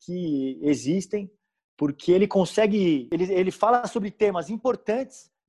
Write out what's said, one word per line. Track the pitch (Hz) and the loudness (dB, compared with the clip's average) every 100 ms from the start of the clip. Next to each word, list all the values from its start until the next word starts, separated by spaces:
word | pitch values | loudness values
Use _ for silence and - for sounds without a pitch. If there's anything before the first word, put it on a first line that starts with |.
que | - 180 170 143 135 131 | -12 -8 -4 -4 -4 -4
existem, | 147 135 120 185 - 208 196 _ _ _ _ | -2 -2 0 -2 -2 -6 -8 _ _ _ _
porque | - 147 139 - | -6 -4 -2 2
ele | 180 202 | 4 4
consegue, | 196 180 - 214 208 180 147 120 | 2 2 2 2 2 2 2 0
ele, | 165 185 | -2 0
ele | 185 185 | 0 0
fala | - 208 247 240 | 2 2 2 0
sobre | 240 202 | -6 -6
temas | - 208 180 165 | 0 0 0 -6
importantes | 220 254 - - 226 269 - - _ | -4 -4 -2 -2 -4 -6 -12 -20 _